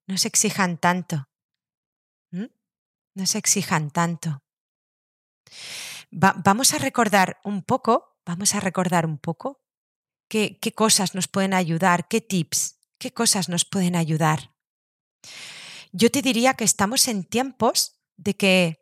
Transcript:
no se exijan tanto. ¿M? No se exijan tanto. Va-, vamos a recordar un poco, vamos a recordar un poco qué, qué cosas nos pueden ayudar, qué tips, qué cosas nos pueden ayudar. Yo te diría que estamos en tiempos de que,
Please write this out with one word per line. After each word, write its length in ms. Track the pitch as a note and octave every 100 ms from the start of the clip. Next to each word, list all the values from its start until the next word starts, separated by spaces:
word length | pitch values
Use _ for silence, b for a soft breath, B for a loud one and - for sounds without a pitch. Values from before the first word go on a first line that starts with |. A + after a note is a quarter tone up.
| -
no 100 | F#3+
se 100 | F#3
exijan 500 | - G#3 F3+ F#3 E3
tanto. 520 | F3 F3+ E3+ D#3 C3+ _ _ _ _ _ _ _ _ _ _
¿M? 180 | F3 A#3 _ _ _ _ _ _
No 120 | F#3+ F#3
se 120 | -
exijan 540 | - G3+ - E3 D3+
tanto. 520 | F3 E3+ E3 E3 C#3 - _ _ _ _ _ _ _ _ _ _ B B B B B B
Va-, 240 | - F#3+ F#3+
vamos 300 | F3+ G3+ C4
a 40 | D4+
recordar 640 | C#4 - G#3+ G3+ F#3 -
un 200 | G3 G#3
poco, 540 | - C4 - A#3 - _ -
vamos 300 | E3+ G3+ G3+
a 40 |
recordar 460 | F#3 F3+ F3+ F3 E3
un 120 | D3+
poco 460 | - E3 C4 C#4+ _ _ _ _ _ _ _
qué, 320 | G#3+ G#3 -
qué 140 | A3+
cosas 420 | - A3 - F#3 F#3
nos 120 | -
pueden 260 | G3+ F#3+
ayudar, 540 | F#3 E3+ E3 F#3 F3 -
qué 140 | A3+
tips, 580 | - F#3 D#3 - - - _ _
qué 160 | -
cosas 360 | - A3+ G3+ F3
nos 160 | F3 -
pueden 300 | G3+ F3 F3
ayudar. 560 | D#3+ D#3+ D#3 D#3 - _ _ _ _ _ _ _ B B B B B B B
Yo 180 | F3+ A3+
te 120 | C#4
diría 320 | C4 A3+ B3+
que 100 | B3+
estamos 440 | A3 - G3 C4 -
en 160 | G#3+
tiempos 760 | E3+ A3+ C4 - - - - _ _ -
de 180 | G3+ -
que, 440 | G3 F#3 E3+ D#3+